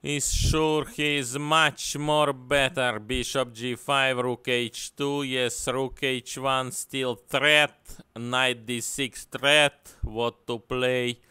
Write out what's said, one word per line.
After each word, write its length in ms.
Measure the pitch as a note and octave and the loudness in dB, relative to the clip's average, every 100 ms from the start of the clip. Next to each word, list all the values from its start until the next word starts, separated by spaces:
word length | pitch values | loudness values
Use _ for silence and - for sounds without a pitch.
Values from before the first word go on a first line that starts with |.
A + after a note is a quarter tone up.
is 280 | - D3 C#3 | -2 -2 0
sure 540 | - - D#3 D#3 D#3 C#3 | 0 2 4 4 2 -2
he 300 | - D3 D3 | -2 0 0
is 200 | B2 C3+ | -2 -4
much 600 | D3 D#3+ D#3 - - C#3+ | 2 4 4 2 -8 -4
more 360 | D3 D3+ D3 | 0 2 2
better. 680 | C3+ B2 C#3+ C3+ C#3 B2+ A2 | 0 0 2 2 0 -2 -2
Bishop 520 | G#2+ B2+ A#2+ C#3 B2 | -4 -4 -2 -2 -4
G 220 | A2+ B2 | -4 -6
five, 440 | A#2 - C#3 C3+ B2 | -6 0 2 2 2
rook 280 | B2 A#2+ - | -2 -2 0
H 480 | B2 A#2 - - | 0 0 -6 -12
two. 300 | - C#3+ C#3+ | -4 -2 -2
Yes, 420 | C#3 C3 A#2+ - - | -2 0 -2 -2 -4
rook 320 | B2+ C3+ - | -2 -4 -2
H 360 | C3+ B2+ - - | -2 -2 -6 -4
one 320 | C3+ C3 B2+ | 0 0 -2
still 460 | - - C3+ C3 A#2 | -6 -8 -4 -4 -4
threat. 580 | _ C3 D3 D3+ D3 - - - - - | _ 0 4 6 4 -2 -20 -20 -18 -12
Knight 480 | A#2+ B2+ B2+ A#2 | -4 0 0 -2
D 160 | A2+ A#2+ | -6 -6
six 440 | - - C3+ - | -6 -6 -6 -8
threat. 720 | - C3 C3+ D3+ C#3+ - - - | -14 -2 4 6 4 0 -20 -10
What 440 | B2 A2 A#2 - - | -8 -2 -2 -4 -8
to 140 | A#2+ | -8
play 580 | _ B2+ B2+ B2+ B2 A#2+ _ | _ -2 0 0 -2 -6 _